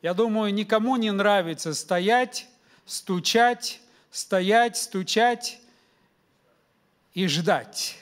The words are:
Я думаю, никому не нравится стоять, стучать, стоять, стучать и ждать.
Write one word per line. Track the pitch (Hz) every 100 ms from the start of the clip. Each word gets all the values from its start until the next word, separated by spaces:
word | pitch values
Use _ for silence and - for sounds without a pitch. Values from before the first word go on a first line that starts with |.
Я | 165
думаю, | 180 226 214 214
никому | 202 202 220 226 262
не | 220
нравится | 196 190 202 170 156 165
стоять, | 147 - 180 185 240 254 - - _ _ _
стучать, | - - - 180 - 226 240 240 - - _ _ _
стоять, | - - 190 185 226 240 -
стучать | - 190 - 220 240 233 - - _ _ _ _ _ _ _ _ _ _ _ _ _ _ _
и | - 185
ждать. | 151 165 160 110 - - -